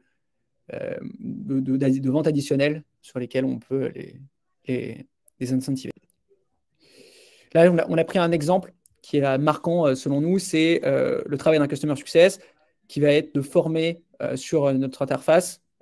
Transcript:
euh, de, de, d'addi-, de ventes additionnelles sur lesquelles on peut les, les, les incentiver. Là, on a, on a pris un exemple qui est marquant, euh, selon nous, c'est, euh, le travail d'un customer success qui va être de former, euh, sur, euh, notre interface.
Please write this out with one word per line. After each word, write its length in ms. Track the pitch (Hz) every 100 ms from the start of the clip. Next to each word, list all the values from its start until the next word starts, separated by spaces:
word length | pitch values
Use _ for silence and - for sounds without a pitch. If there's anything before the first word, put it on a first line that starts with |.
| _ _ _ _ _ _ -
euh, 240 | - - - - -
de, 420 | - - 139 135
de, 160 | 131 135
d'addi-, 240 | 135 135
de 100 | 135
ventes 160 | 131 165
additionnelles 560 | 143 139 139 147 156 - _
sur 180 | - 127
lesquelles 260 | 120 131 135
on 140 | 117
peut 320 | - 135 127 -
les, 240 | - 131 139 _ _ _ -
les, 400 | 123 - 113 - _ _ -
les 140 | 127
incentiver. 400 | 131 131 131 - - _ _ _ _ _ _ _ _ _ - - - - _ _
Là, 180 | 165 175
on 60 | 170
a, 80 | -
on 100 | 165
a 60 |
pris 160 | 165 190
un 120 | 170
exemple 420 | 170 147 185 - _ _ _
qui 160 | - 147
est 200 | 135 135
marquant, 500 | 151 151 175 170 147
euh, 80 | 131
selon 240 | - 143
nous, 200 | 165 190
c'est, 420 | 180 160 160 170
euh, 380 | 143 135 131 - -
le 120 | 135
travail 220 | 156 156
d'un 80 | 143
customer 280 | 139 151 135
success 440 | - 160 185 - - _ _ _ _
qui 120 | 143
va 120 | 147
être 220 | 147 156
de 80 | 143
former, 600 | 135 175 160 160 165 170 _ -
euh, 140 | - 131
sur, 300 | - 156 139
euh, 80 |
notre 280 | 131 135 -
interface. 600 | 135 135 - 170 175 - _ _